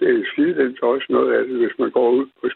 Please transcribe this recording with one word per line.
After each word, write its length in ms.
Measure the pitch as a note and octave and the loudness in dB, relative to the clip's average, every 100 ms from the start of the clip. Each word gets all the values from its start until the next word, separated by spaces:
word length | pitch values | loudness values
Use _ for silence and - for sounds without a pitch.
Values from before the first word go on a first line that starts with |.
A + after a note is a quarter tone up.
det 80 | C3 A#2+ | 0 0
er 40 | F#2+ | 0
sidelæns 440 | - D#3+ D#3+ C3 B2+ | -2 0 0 -2 -2
også 240 | A#2+ C3+ - | -2 -2 0
noget 260 | B2 C3 | 0 2
af 100 | A#2 | 0
det, 120 | B2 B2 | 0 -2
hvis 200 | A2+ - | -2 -2
man 120 | A#2 | -2
går 200 | B2 A#2+ | 2 2
ud 160 | B2+ C3+ _ | 2 0 _
på 80 | B2 | -6